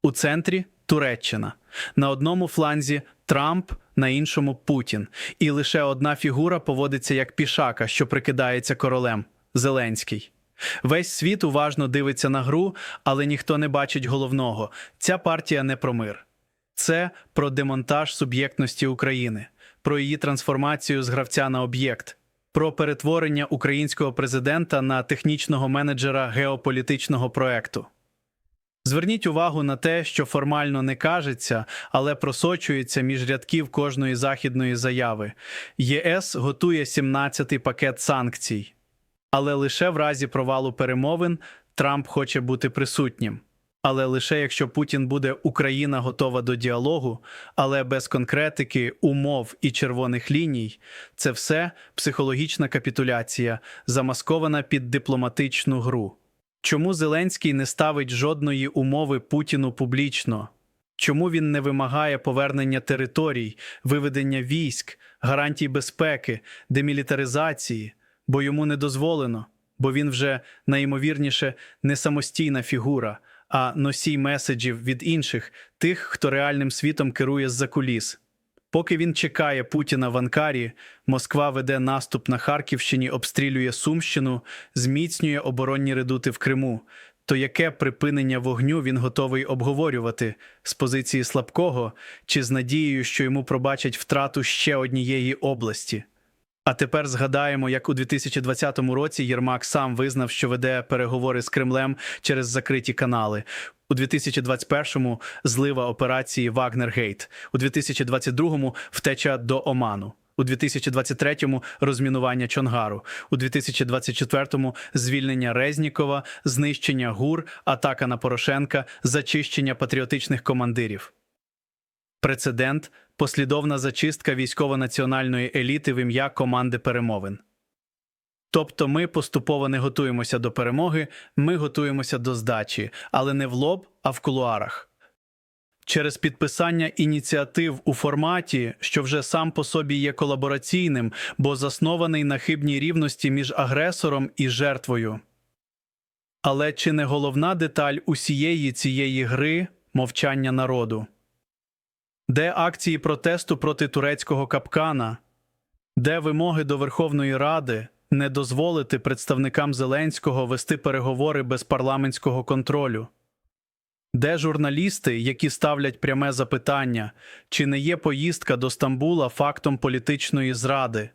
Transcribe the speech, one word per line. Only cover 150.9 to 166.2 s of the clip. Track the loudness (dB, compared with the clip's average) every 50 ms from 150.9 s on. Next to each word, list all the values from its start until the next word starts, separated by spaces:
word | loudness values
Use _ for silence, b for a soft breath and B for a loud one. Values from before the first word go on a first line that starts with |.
| -2 -4 -6 -8 _ _ _ _ _ _ _ _ _ _ _ _ _ _ _ _ _ _ _ _ _ _ _
Де | 0 0 2 2 2 2
акції | 2 0 0 0 -2 -2 -2 -2
протесту | 0 0 -2 -2 0 0 0 0 0 0 -2 -2
проти | 0 0 -2 0 0 -2
турецького | 0 0 0 0 0 0 -2 -2 -2 -2 -2 0
капкана? | 0 -2 -2 -2 0 0 0 2 2 0 0 -2 -2 -4 -8 _ _ _ _ _ _ _ _ _ _ _ _ _ _ _
Де | 0 2 2 0 2
вимоги | 0 0 0 2 2 2 2 0 0
до | 0 0
Верховної | -2 -2 -4 0 0 0 2 2 0 0 2 2
Ради | 2 2 2 0 0 0 -2 -4 -4 -4 -10 _ _ _ _
не | 2 2 2 0
дозволити | 0 -2 -2 0 0 0 2 2 2 0 0 0 -2 -2
представникам | 0 -2 -2 -2 0 0 0 2 2 2 2 0 0 0 0
Зеленського | 0 0 0 0 2 0 0 -2 -2 -2 0 0 0 0
вести | 0 -2 -4 0 -2 -2
переговори | 0 0 0 0 0 0 -2 0 0 0 0 0 -2 -2
без | -2 -2 -4 0
парламентського | _ 0 2 2 2 2 2 0 -2 -2 0 -2 0 0 0 0
контролю? | 0 0 0 2 0 0 0 0 -2 -2 -4 -6 -8 _ _ _ _ _ _ _ _ _ _ _ _ _ _ _ _ _ _ _ _ 0
Де | 0 2 2 2
журналісти, | 2 0 0 2 2 0 2 2 2 0 0 -2 0 0 0 0 2
які | 0 -2 -2 0 -2 -2
ставлять | 0 2 0 0 2 2 -2 -4 -4 -2
пряме | -2 0 0 2